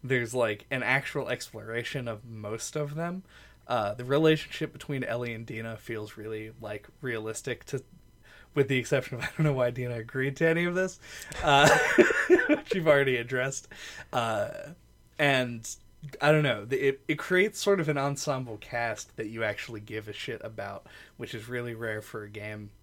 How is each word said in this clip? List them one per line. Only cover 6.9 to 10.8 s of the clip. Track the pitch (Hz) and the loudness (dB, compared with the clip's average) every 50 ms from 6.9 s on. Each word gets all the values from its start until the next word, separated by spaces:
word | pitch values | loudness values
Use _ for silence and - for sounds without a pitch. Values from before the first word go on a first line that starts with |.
| _ - | _ -8
realistic | - 127 117 113 107 110 110 - - 139 120 - - | -6 -4 -4 -2 -4 -6 -6 -6 -6 -6 -6 -6 -6
to, | - - 135 - - - - - - - - - - - - - _ - | -8 -8 -8 -8 -10 -20 -20 -20 -20 -20 -20 -20 -20 -20 -20 -20 _ 2
with | 143 139 - | 2 2 4
the | 139 127 | 4 0
exception | 113 - 151 135 - - 131 | 2 2 0 0 0 -2 -8
of, | 117 | -6
<laughs> | 113 | -6
I | - - | -8 0
don't | - 156 | 2 2
know | 151 | 4
why | 139 131 123 123 | 4 4 2 0
Dina | 123 127 127 123 120 | 0 -2 -4 -4 -4
agreed | 117 113 113 - 135 131 139 131 - | -6 -8 -6 -4 -2 -2 -2 0 2
to | 165 165 | 4 4
any | 165 170 175 | 4 4 2
of | 175 175 | 2 2
this, | 180 | 0